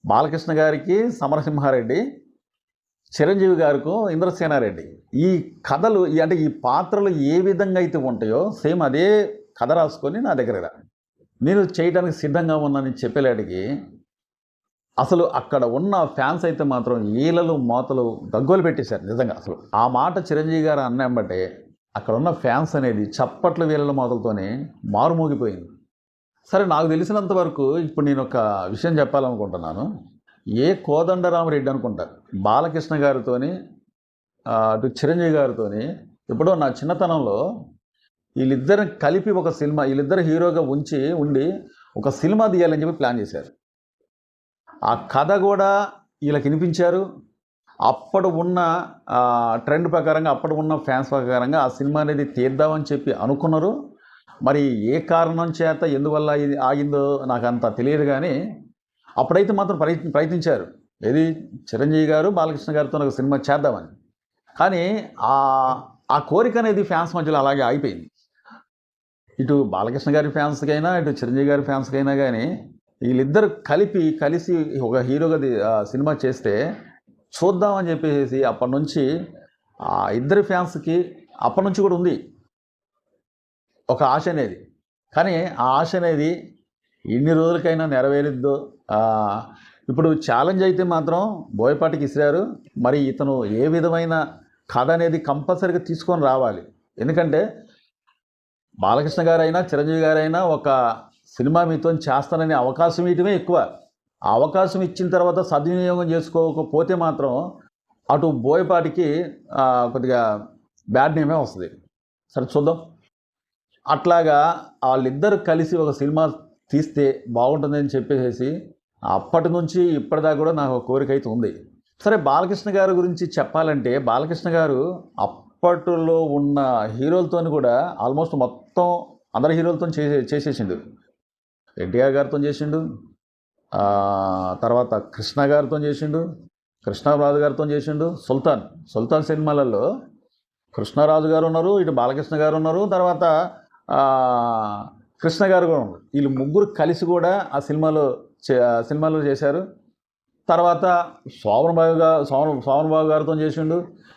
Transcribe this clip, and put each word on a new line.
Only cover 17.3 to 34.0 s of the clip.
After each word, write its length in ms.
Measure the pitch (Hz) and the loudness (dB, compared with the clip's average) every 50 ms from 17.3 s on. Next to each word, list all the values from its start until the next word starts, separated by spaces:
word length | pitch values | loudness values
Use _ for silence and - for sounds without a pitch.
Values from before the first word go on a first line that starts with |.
| 170 170 170 165 165 | 2 2 0 0 0
మోతలు 720 | 143 123 117 117 123 131 - 135 131 123 117 113 - - - - | 0 0 0 0 -2 -2 -2 -2 -2 -2 -2 -4 -6 -10 -4 -2
గగ్గోలు 240 | 110 135 135 185 196 | -2 2 4 2 4
పెట్టేశారు 440 | 170 165 131 139 120 - 113 90 85 | 4 0 -2 -2 -4 -6 -6 -8 -6
నిజంగా. 300 | 98 113 120 127 110 80 | -6 -2 -2 -2 -2 -4
అసలు 200 | - - 101 85 - - - - | -8 -10 -12 -12 -12 -10 -2 0
ఆ 120 | 107 117 | 2 2
మాట 300 | 127 127 123 143 175 - | 2 2 0 -2 0 -2
చిరంజీవి 440 | 196 165 - 156 147 156 160 160 160 | -4 -4 -2 -2 -2 -2 0 -2 0
గారు 180 | 156 156 151 143 | 0 0 0 0
అన్నంబటే 840 | 131 123 120 131 135 127 123 113 101 92 90 92 92 92 - - - _ _ _ _ _ _ | -2 -2 -2 -2 -2 -2 -2 -2 -4 -2 -4 -4 -4 -6 -8 -18 -20 _ _ _ _ _ _
అక్కడ 200 | 104 - - 110 | -8 -4 -2 -2
ఉన్న 160 | 120 147 175 | 0 0 -2
ఫ్యాన్స్ 440 | 165 170 - 127 117 139 160 151 - | -2 -2 -2 0 0 0 0 0 -2
అనేది 260 | 147 131 123 110 104 | -2 0 0 0 -2
చప్పట్లు 640 | 104 104 - - 131 - - - - 175 175 170 165 | -4 -4 -2 -4 -4 -4 -2 -2 -2 -2 0 0 0
వీలల 260 | 156 156 147 147 143 | 0 0 0 0 0
మోతలతోనే 760 | 139 135 127 120 123 117 110 117 107 101 95 101 113 135 143 - - - - | 0 -2 -2 -2 -2 -2 -2 -2 -2 -2 -4 -6 -6 -8 -8 -12 -14 -14 -10
మారుమోగిపోయింది. 840 | - 101 104 127 160 170 160 160 151 143 - 127 107 95 90 87 - - _ _ _ _ _ _ _ _ _ _ _ _ _ _ _ | -4 0 2 2 2 2 2 0 0 0 -2 -2 -4 -4 -8 -14 -20 -20 _ _ _ _ _ _ _ _ _ _ _ _ _ _ _
సరే, 140 | - 190 202 | 0 0 2
నాకు 220 | 180 156 151 160 | 2 2 2 2
తెలిసినంత 440 | 160 160 160 180 180 208 214 196 175 | 2 2 0 0 0 -2 -2 0 0
వరకు 480 | 196 185 175 165 - 147 135 131 151 170 | 0 2 0 0 0 0 0 0 0 0
ఇప్పుడు 260 | 165 151 - 156 147 | -2 -2 -2 0 2
నేను 160 | 143 139 135 | 2 2 0
ఒక 160 | 127 131 - 123 110 107 101 98 92 90 | -2 -2 0 0 0 0 0 -2 -4 -6
విషయం 300 | 104 - - 170 165 151 | -6 -2 -2 0 2 2
చెప్పాలనుకుంటున్నాను. 1040 | 139 - - 139 135 127 120 104 104 92 87 87 82 80 78 98 127 214 208 - - - _ _ _ _ _ _ _ | 2 2 2 0 0 0 -2 -4 -6 -6 -6 -8 -8 -8 -6 -6 -6 -8 -8 -10 -16 -20 _ _ _ _ _ _ _
ఏ 280 | - 104 117 135 165 190 | -4 0 2 2 2 2
కోదండరామరెడ్డి 960 | 190 - 160 143 156 170 175 185 180 180 180 170 170 165 160 151 143 131 135 | 0 0 0 0 2 2 2 0 2 2 2 2 2 2 2 0 0 0 0
అనుకుంటా 360 | 135 127 113 117 101 90 85 - - - _ _ - | -2 -2 -4 -6 -6 -6 -10 -12 -12 -20 _ _ -8
బాలకృష్ణ 680 | 95 95 104 110 135 160 165 151 160 156 - 160 147 143 | -2 0 2 4 4 2 2 -2 -4 -4 -2 0 2 2
గారితోని, 560 | 143 135 127 110 127 123 123 135 156 185 185 - - - _ _ _ _ _ | 2 2 0 0 -2 -2 -2 -2 -4 -6 -8 -12 -18 -20 _ _ _ _ _